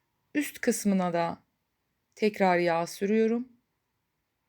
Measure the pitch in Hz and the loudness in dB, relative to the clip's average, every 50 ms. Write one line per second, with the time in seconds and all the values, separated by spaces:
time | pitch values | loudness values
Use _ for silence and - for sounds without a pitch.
0 | _ _ _ _ _ _ - 294 285 - - - - 247 226 - - 202 196 190 | _ _ _ _ _ _ -6 -4 -4 -6 -8 -6 -2 -2 -2 0 0 0 2 2
1 | 180 180 170 170 170 170 175 - _ _ _ _ _ _ _ _ _ _ _ _ | 0 0 0 0 -2 -2 -4 -8 _ _ _ _ _ _ _ _ _ _ _ _
2 | _ _ _ - 220 214 208 - 196 185 180 175 175 170 165 165 170 170 - - | _ _ _ -2 -2 -2 0 2 2 4 4 4 2 2 0 0 -2 -4 -6 -4
3 | 202 196 214 220 220 220 226 240 254 - _ _ _ _ _ _ _ _ _ _ | -2 0 2 2 2 2 0 -2 -4 -8 _ _ _ _ _ _ _ _ _ _
4 | _ _ _ _ _ _ _ _ _ | _ _ _ _ _ _ _ _ _